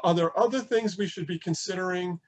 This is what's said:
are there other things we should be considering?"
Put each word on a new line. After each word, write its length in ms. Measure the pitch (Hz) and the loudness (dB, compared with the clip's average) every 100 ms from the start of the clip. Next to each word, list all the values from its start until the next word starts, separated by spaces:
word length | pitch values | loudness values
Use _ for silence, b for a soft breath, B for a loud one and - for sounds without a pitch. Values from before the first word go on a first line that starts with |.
are 100 | 175 | 4
there 240 | 170 165 - | 4 2 4
other 220 | 233 262 | 2 2
things 380 | - 226 220 185 | 0 0 0 -2
we 100 | 190 | -4
should 200 | - 160 | -4 -6
be 120 | 170 | -4
considering?" 800 | 175 160 - 180 185 180 180 170 | -4 -4 -4 -4 -2 -2 -2 -6